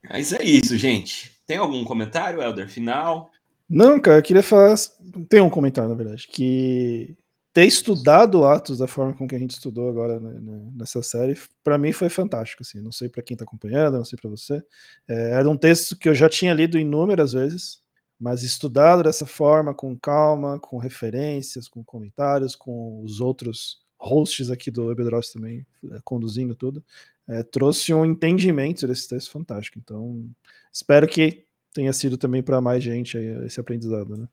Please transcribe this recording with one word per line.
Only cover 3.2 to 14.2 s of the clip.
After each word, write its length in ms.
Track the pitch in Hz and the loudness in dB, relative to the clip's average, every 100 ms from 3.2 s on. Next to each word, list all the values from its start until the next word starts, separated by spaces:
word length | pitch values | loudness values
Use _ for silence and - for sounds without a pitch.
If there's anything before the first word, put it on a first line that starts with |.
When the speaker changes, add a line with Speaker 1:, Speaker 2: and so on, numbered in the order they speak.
| 165 _ _ _ _ | -8 _ _ _ _
Speaker 2:
Não, 300 | 160 240 294 | 6 8 8
cara, 200 | - 156 | 8 6
eu 40 | |
queria 200 | 151 190 | 8 4
falar, 320 | 196 208 202 214 - _ - 185 165 | 6 8 8 6 -2 _ -20 -16 6
tem 100 | 220 | 6
um 100 | 185 | 6
comentário, 400 | 156 139 135 113 | 4 -2 0 -4
na 60 | 117 | -4
verdade, 320 | 113 110 - | -8 -12 -14
que 880 | - 127 131 131 127 123 117 120 160 _ _ _ | -4 -2 0 0 -2 -2 -4 -10 -18 _ _ _
ter 120 | - 185 | 6 6
estudado 800 | - - 185 127 160 226 190 | 4 0 2 6 8 8 6
Atos 360 | 139 147 147 127 | 6 4 0 -6
da 80 | 127 | -6
forma 260 | - 135 | -4 -6
com 120 | 131 131 | -4 -8
que 80 | 127 | -6
a 40 | |
gente 120 | 127 | -8
estudou 380 | - 139 113 123 | -10 -12 -6 -6
agora, 300 | 117 117 113 | -4 -4 -6
né, 200 | 113 117 | -10 -16
né, 300 | 110 107 110 127 | -16 -16 -18 -16
nessa 260 | 113 123 | -10 -8
série, 360 | 117 117 127 139 - _ | -8 -4 -4 -4 -10 _
pra 140 | - 147 | 0 0
mim 160 | 147 | 0
foi 160 | 156 170 | -2 -4
fantástico, 540 | - 180 117 110 - | -2 -4 -4 -8 -12
assim. 180 | 120 104 | -18 -16
Não 100 | 110 | -14
sei 160 | - 123 | -12 -12
pra 160 | 120 | -12
quem 140 | - 123 | -12 -12
tá 80 | 110 | -14
acompanhando, 520 | 110 104 131 151 131 | -14 -6 0 0 0
não 80 | 117 | -6
sei 120 | |
pra 100 | 123 | -12